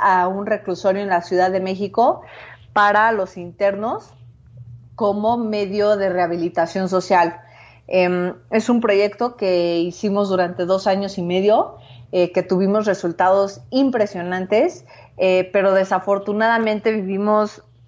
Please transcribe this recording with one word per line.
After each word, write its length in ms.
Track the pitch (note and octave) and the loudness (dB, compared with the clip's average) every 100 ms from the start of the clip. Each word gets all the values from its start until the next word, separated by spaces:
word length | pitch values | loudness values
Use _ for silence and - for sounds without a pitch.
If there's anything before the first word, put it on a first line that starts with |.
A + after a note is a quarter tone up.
a 260 | G3+ F#3 F3+ | 2 2 2
un 200 | G3 G#3 | -2 -4
reclusorio 560 | G#3 - F3 G3 F#3+ | -4 -4 -2 -2 -2
en 60 | G3+ | 0
la 120 | F3 | -2
Ciudad 300 | E3+ F3+ F#3 | 0 0 0
de 80 | F#3+ | 0
México 640 | F#3+ F#3+ G3+ A3+ C4 F#4+ - - - - - | -4 -4 -4 2 2 0 -8 -20 -20 -20 -4
para 380 | G#3 G#3 G#3 A3+ | 2 4 4 2
los 260 | G#3+ F#3 F3+ | 0 -4 -8
internos 720 | F3 - G3+ G3 A3+ G4+ - - - _ - - - - - - | -14 -2 0 0 -6 -6 -12 -20 -20 _ -20 -20 -20 -20 -18 -4
como 420 | G#3 G#3 A3 A#3+ | -2 0 0 0
medio 600 | A3 G#3 G3 G3+ G#3 G#3 | -2 -2 -2 0 2 2
de 120 | F#3+ | 0
rehabilitación 800 | F3+ F3 E3+ E3+ F3 E3 F#3+ F#3 | 0 -2 -2 -4 -2 -2 -2 0
social. 520 | F#3 - F3+ E3 - - - - - - | -2 2 2 2 -2 -20 -20 -20 -20 -2
Em, 460 | F#3 F3+ F3+ F3+ - - | 0 2 0 -2 -6 -4
es 200 | A3 A3 | -2 2
un 100 | A#3+ | 2
proyecto 540 | A3+ G3 G#3 - B3 A#3+ | 4 2 2 0 -6 -2
que 420 | G3 F3 E3+ E3+ | 0 0 0 0
hicimos 500 | F3 - G#3 G3+ G3 | -2 -4 -2 -2 0
durante 360 | F#3 F3 F3+ F3 | 0 -2 -2 -2
dos 220 | F#3+ G3 | 0 0
años 300 | F#3+ G3 G3 | -2 -4 -6
y 40 | |
medio, 540 | F3 F#3 G3+ A3+ - - - - - | -2 0 2 2 0 -8 -20 -20 -4
eh, 180 | F#3 F3+ | 0 0
que 120 | F3+ | 0
tuvimos 420 | F3+ F#3 G3 G#3 G#3 | -2 0 2 0 0
resultados 760 | F#3 F3 E3 F#3 G3 G3 - - | -2 -4 0 2 2 0 -6 -4
impresionantes, 1120 | C4 C4+ B3 G3+ F3+ F3 F#3 F#3 G#3+ F4 - - - - - | 0 0 0 -2 -4 -6 -6 0 2 0 -2 -20 -20 -16 -2
eh, 320 | F#3 F#3 F#3 | 2 2 2
pero 220 | G3+ F#3+ | 0 2
desafortunadamente 1200 | F#3+ F#3+ F#3 G3 G3+ G#3 G#3 A3+ A3+ A3 G#3+ A3 | 2 2 -2 0 -2 -2 0 2 2 0 0 -2
vivimos 680 | A3 F#3+ G3 G#3 G#3+ G#3 - _ _ | -2 -4 -2 0 0 0 -6 _ _